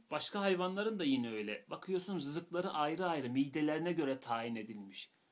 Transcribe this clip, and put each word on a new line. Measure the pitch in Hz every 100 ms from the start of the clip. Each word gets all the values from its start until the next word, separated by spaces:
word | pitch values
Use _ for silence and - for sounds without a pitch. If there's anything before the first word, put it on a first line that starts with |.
| -
başka | 151 - 208
hayvanların | 196 180 180 190 214 214
da |
yine | 151 131 117
öyle. | 110 104 104 -
Bakıyorsun | 151 - 185 185 185
rızıkları | 139 156 170 175 180
ayrı | 151 147 165 180
ayrı, | 156 123
midelerine | 131 139 156 151 156 175
göre | 165 139 135
tayin | - 113 117 117
edilmiş. | 107 104 98 92 - _ _